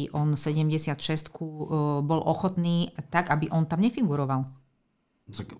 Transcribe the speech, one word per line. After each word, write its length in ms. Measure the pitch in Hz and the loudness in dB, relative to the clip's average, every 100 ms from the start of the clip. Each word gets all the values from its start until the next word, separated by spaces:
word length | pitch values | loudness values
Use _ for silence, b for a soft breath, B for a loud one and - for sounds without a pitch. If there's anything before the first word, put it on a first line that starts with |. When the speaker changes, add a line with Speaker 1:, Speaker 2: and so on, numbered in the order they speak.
| 143 | -2
Speaker 1:
on 240 | 151 151 147 | 0 0 2
sedemdesiatšestku, 1080 | - 151 156 156 156 143 - 156 - - | 0 2 2 2 0 -2 -2 -2 -2 -8
e, 220 | 160 151 151 156 147 143 | -10 -8 -2 0 2 2
bol 200 | 147 160 | 2 2
ochotný 680 | - 165 190 185 170 170 175 - - | 2 0 0 0 2 2 0 -4 -4
tak, 220 | 170 180 | 0 2
aby 180 | 151 156 | 0 2
on 160 | 165 | 0
tam 160 | 151 165 | 2 2
nefiguroval. 640 | 220 240 220 143 139 135 131 - _ _ _ _ _ _ - | 2 2 0 2 0 -2 -4 -10 _ _ _ _ _ _ -14
Speaker 2:
Tak 200 | - 98 - | -12 -12 -14